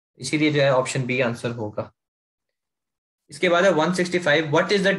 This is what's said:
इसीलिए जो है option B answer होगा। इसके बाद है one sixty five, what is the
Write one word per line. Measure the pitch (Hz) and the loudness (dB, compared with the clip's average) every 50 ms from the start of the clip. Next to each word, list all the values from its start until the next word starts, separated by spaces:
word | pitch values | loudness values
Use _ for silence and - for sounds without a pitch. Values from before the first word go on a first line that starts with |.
| _ _ _ _ | _ _ _ _
इसीलिए | 135 135 - 151 151 151 143 | -8 -4 -2 0 0 2 2
जो | 147 139 | 2 2
है | 139 131 | 4 2
option | 131 127 - - 139 123 | 2 0 0 -4 -4 -4
B | 120 127 127 | -2 -2 -2
answer | 127 117 117 - - 120 | -2 -2 -4 -4 -6 -8
होगा। | 117 120 110 104 - - - - _ _ _ _ _ _ _ _ _ _ _ _ _ _ _ _ _ _ _ _ _ _ _ _ _ _ _ _ | -6 -6 -8 -8 -8 -10 -12 -12 _ _ _ _ _ _ _ _ _ _ _ _ _ _ _ _ _ _ _ _ _ _ _ _ _ _ _ _
इसके | 135 - 180 180 | -8 -2 0 2
बाद | 170 175 185 | 2 4 4
है | 196 | 4
one | 170 151 156 175 180 | 4 2 2 0 0
sixty | 185 180 180 - 175 | -2 -2 -2 -2 -2
five, | - 151 147 160 160 147 143 | 0 2 2 2 0 0 0
what | 165 185 185 208 | 0 2 2 0
is | 202 180 | 2 2
the | 196 190 | 0 0